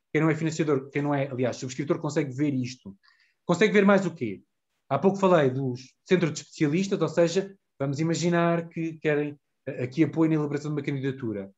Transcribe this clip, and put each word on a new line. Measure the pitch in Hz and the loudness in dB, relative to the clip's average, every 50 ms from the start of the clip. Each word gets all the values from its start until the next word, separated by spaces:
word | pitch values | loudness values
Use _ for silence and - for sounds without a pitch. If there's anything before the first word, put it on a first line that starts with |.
| _ _ | _ _
Quem | - 151 | 0 2
não | 151 160 | 2 2
é | 156 | 2
financiador, | 156 160 160 156 - 160 147 147 131 131 - | 0 -2 -4 -2 0 0 2 2 0 -2 -4
quem | - 147 | -6 -4
não | 143 147 147 | -2 0 0
é, | 139 135 - | -2 -2 -4
aliás, | 127 120 127 117 113 | -2 -2 -2 -2 -2
subscritor, | - 139 127 - - 147 135 170 - | -4 -8 -10 -6 -6 -2 -2 -2 -2
consegue | - 151 151 165 147 135 | -2 -2 -2 -2 -2 -2
ver | 123 131 151 147 135 | -2 -2 -2 0 0
isto. | 131 123 120 - - _ - - _ _ _ _ _ _ _ _ _ _ | -2 -4 -4 -8 -12 _ -20 -20 _ _ _ _ _ _ _ _ _ _
Consegue | - 175 170 220 208 | -2 2 2 2 4
ver | 175 214 196 | 4 4 6
mais | 196 202 190 196 | 6 4 4 2
o | 175 - | -2 -4
quê? | - 127 107 95 - _ _ _ _ _ _ _ _ _ _ | -4 -6 -6 -6 -10 _ _ _ _ _ _ _ _ _ _
Há | 139 139 | -2 2
pouco | 180 196 190 196 | 2 2 2 4
falei | 196 185 180 165 143 131 | 4 4 6 6 4 4
dos | 127 135 139 127 123 127 - - _ _ _ | 2 0 -4 -4 -4 -6 -12 -20 _ _ _
centros | - 185 175 170 151 | 0 2 2 2 0
de | 156 - | -2 -6
especialistas, | - - - - 160 143 147 180 196 196 208 160 | -12 -14 -2 -2 0 2 2 0 0 0 0 -2
ou | 160 151 | -2 0
seja, | 160 175 170 165 170 190 190 196 - _ _ _ _ _ | 2 2 2 4 2 -2 -2 -4 -12 _ _ _ _ _
vamos | 139 139 139 127 | -4 -4 -2 -2
imaginar | 160 165 165 143 156 175 175 170 170 170 170 170 170 165 | -2 -2 -2 0 0 2 2 4 4 2 2 0 -2 -6
que | - 175 160 165 160 156 | -8 -6 -6 -6 -8 -4
querem, | - 156 147 147 147 147 147 - _ _ _ _ _ | -2 0 0 0 -2 -4 -6 -12 _ _ _ _ _
eh, | - - - | -10 -6 -6
aqui | 127 123 127 160 160 | -8 -6 0 0 0
apoio | - - 160 165 156 | 2 2 2 2 2
na | 160 | 2
elaboração | 156 147 143 143 143 147 151 | 0 0 -2 -4 -6 -6 -4
de | 151 | -6
uma | 147 139 | -4 -4
candidatura. | 147 143 135 127 139 131 127 120 110 104 101 95 98 _ | -4 -6 -4 -4 -4 -6 -6 -6 -6 -6 -6 -8 -12 _